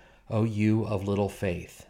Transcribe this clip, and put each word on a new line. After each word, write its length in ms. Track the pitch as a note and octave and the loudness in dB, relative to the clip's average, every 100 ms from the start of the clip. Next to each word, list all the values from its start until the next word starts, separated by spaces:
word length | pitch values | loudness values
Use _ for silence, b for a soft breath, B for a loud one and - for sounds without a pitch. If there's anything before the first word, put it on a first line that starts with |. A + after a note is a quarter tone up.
| b b - | b b -4
O 140 | A2 | 0
you 420 | A2+ G#2 G#2+ A2 A2 | 0 2 4 2 0
of 200 | G2+ G2+ | -2 -2
little 220 | G2+ G2 | 0 0
faith?' 560 | - G2 E2+ - - - | -2 -4 -4 -8 -18 -18